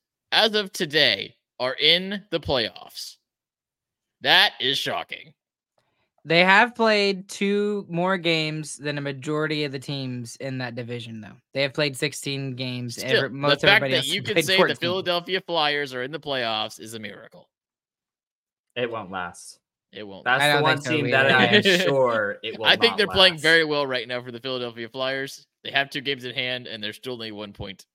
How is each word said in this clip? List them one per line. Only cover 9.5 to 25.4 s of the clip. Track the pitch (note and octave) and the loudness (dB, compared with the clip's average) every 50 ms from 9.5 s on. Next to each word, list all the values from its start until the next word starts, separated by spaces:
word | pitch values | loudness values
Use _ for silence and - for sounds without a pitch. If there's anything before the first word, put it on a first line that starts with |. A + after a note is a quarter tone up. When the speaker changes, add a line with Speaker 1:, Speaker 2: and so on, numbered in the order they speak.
| D#3 D3+ D3+ | -2 -2 -4
Speaker 2:
of | C#3+ | -4
the | C3+ C#3 | -6 -8
teams | C3+ - C#3+ C#3 C3 B2+ B2 B2 A#2+ A#2 - | -8 -8 -6 -6 -6 -6 -6 -8 -10 -12 -12
in | - - C3+ C3 | -10 -10 -8 -6
that | B2+ B2+ B2 A#2 | -6 -8 -8 -8
division, | B2 A#2+ A#2 A#2+ A#2+ A2+ A2+ A2+ A2 | -8 -8 -8 -10 -10 -10 -12 -14 -14
though. | G#2 G#2 - - _ _ - | -14 -16 -20 -20 _ _ -4
They | C3+ | -2
have | C#3 C#3 C3+ | -2 0 0
played | - D3+ C#3+ C3 | 0 -2 -2 -2
sixteen | - D#3 D3 - - - C#3+ C#3 C3+ C3+ C3+ B2 | -2 -4 -4 -4 -6 -8 -6 -6 -6 -6 -6 -6
games. | A#2+ B2+ B2+ B2 B2 B2 A#2+ A#2 | -6 -8 -6 -6 -6 -8 -8 -8
Speaker 1:
Still, | - - B2+ C#3 | -8 -2 0 0
Speaker 2:
Every-, | D3+ C3+ B2+ | 0 0 -2
most | A2+ C#3 C#3+ C#3+ C#3 - | -4 -2 0 0 0 2
Speaker 1:
the | - | 4
fact | F3 G3+ A3 C#3+ | 4 4 4 2
Speaker 2:
everybody | C3+ C3+ | 0 0
Speaker 1:
that | D#3+ | 0
Speaker 2:
else | C#3 | -2
Speaker 1:
you | C#3 E3+ G3 | -2 -4 -4
Speaker 2:
has | C3 | -4
Speaker 1:
can | - G#3 | -2 0
Speaker 2:
played | E3+ D#3 | 0 2
Speaker 1:
say | D3 F#3+ | 4 4
the | |
Speaker 2:
fourteen. | F#3+ F3+ D3+ D3 | 4 4 4 2
Speaker 1:
Philadelphia | - E3+ F3 F3+ F#3+ F#3 F3+ F3 F3 E3+ F3+ F#3 F#3+ | -2 -2 -4 -2 -2 -2 -2 -2 -2 -2 -4 -4 -6
Flyers | - - E3+ E3 D3+ D3 D3 D3 C#3+ C3+ B2+ | -4 -2 -2 0 0 0 0 -2 -4 -4 -6
are | B2 B2 | -8 -8
in | C#3 | -8
the | D#3 D#3+ | -8 -10
playoffs | C3+ C#3 C#3 C3 A#2+ A2+ A2 G#2+ A2 A2 - - | -6 -4 -4 -2 0 0 -2 -2 -4 -6 -8 -12
is | G2 A2 A2+ | -14 -14 -12
a | A2+ | -12
miracle. | G#2+ G2+ G2 G#2 A2+ - - - - _ _ _ _ _ _ _ _ _ _ _ _ _ _ _ _ _ _ _ _ _ _ _ _ _ - | -12 -12 -12 -16 -18 -20 -20 -20 -20 _ _ _ _ _ _ _ _ _ _ _ _ _ _ _ _ _ _ _ _ _ _ _ _ _ -8
Speaker 3:
It | A#2+ B2 A#2 | -6 -4 -4
won't | A2+ A2+ G2+ F2+ | -4 -8 -8 -8
last. | F#2+ F#2 F2+ F2 E2+ - - - - _ _ _ _ _ _ _ | -8 -8 -8 -8 -10 -14 -18 -20 -20 _ _ _ _ _ _ _
Speaker 1:
It | - G#2+ G#2+ | -16 -16 -14
won't | G2+ F#2+ F#2 - | -14 -14 -6 0
Speaker 3:
That's | A#2+ B2+ C#3 C#3+ | 0 2 4 4
Speaker 2:
I | |
Speaker 3:
the | D3 D3 | 4 4
Speaker 2:
don't | C#3+ D3 | 4 4
Speaker 3:
one | D3+ C#3+ | 2 2
Speaker 2:
think | C#3+ D3 | 0 0
so | D#3 | -2
Speaker 3:
team | D#3 D3+ C#3+ C3 | -2 0 2 2
that | B2+ C3 C3+ | 4 4 6
Speaker 2:
either. | C3+ C3+ | 6 6
Speaker 3:
I | C3 B2 | 6 6
am | A#2+ - G#3 - | 6 6 4 6
Speaker 1:
<laughs> | G3 F#3 F3 | 6 4 4
Speaker 3:
sure | F#3+ - C#3+ C3+ C3 A#2+ A2+ A2 G#2 G2+ G2+ - - | 4 2 4 4 4 4 4 2 0 -2 -2 -6 -8
it | A2 G2+ G#2 | -8 -6 0
will | A2 | 2
Speaker 1:
I | C#3 F3+ | 2 4
think | G3+ - A#3 | 4 2 2
Speaker 3:
not | G3 | 2
Speaker 1:
they're | G3 G#3 | 0 -2
playing | F3+ F3+ F#3+ F#3 F#3 F3 | 0 4 4 4 4 4
Speaker 3:
last. | D#3 C#3+ | 2 2
Speaker 1:
very | D#3 E3 E3 D#3+ | 4 4 4 4
well | D3+ D3+ D3 C#3+ | 2 0 -2 -2
right | C3 C3 B2 G#2+ | -2 -4 -4 -4
now | A#2+ B2 B2 | -6 -8 -8
for | A#2+ B2+ | -8 -8
the | A#2 A#2 | -10 -8
Philadelphia | A#2 C3 B2+ B2+ B2 A#2+ A2+ A#2+ A#2 A2 | -6 -6 -4 -4 -6 -6 -8 -10 -12 -10
Flyers. | - C3 C3 C3 C3+ C3+ C3+ C#3 - - | -8 -6 -4 -4 -4 -4 -6 -8 -10 -14